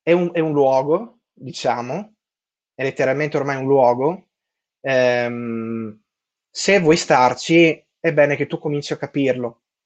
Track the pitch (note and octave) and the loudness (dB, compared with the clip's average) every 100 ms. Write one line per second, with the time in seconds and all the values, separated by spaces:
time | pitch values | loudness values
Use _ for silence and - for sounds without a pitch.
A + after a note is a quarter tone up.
0 | D#3+ F3 F3 E3+ D#3+ D3 C3+ C3+ C#3+ F3 | 0 2 2 -2 -2 2 2 2 0 -2
1 | A#3 _ _ _ B2+ - C3+ A#2+ B2 D#3+ | -4 _ _ _ -16 -8 -4 -4 -4 -8
2 | G#3+ _ _ _ _ _ _ - C3+ - | -10 _ _ _ _ _ _ -8 -6 -2
3 | C3 C3+ D3+ D3+ C#3 C3+ C3+ C#3 B2 A#2+ | -2 0 -2 -4 -4 -4 0 4 4 2
4 | C#3+ G3 _ _ _ _ _ _ C3+ C3 | -2 -4 _ _ _ _ _ _ -2 0
5 | B2 B2 A#2+ A#2+ A#2 A2+ A2+ A2+ A2 - | 2 0 -2 -6 -8 -8 -6 -8 -10 -14
6 | _ _ _ _ _ - - G3 D#3 E3 | _ _ _ _ _ -8 0 2 4 2
7 | - C#3+ B2+ B2 - E3 E3 - _ _ | 4 4 4 0 2 4 4 2 _ _
8 | E3 D3+ C#3+ C#3+ C#3+ D#3+ D#3 D3 - C3+ | -2 2 2 2 -4 -6 -6 -6 -6 -8
9 | C#3+ C#3+ C3 B2+ A#2+ - _ _ | -6 -2 -2 -2 -6 -10 _ _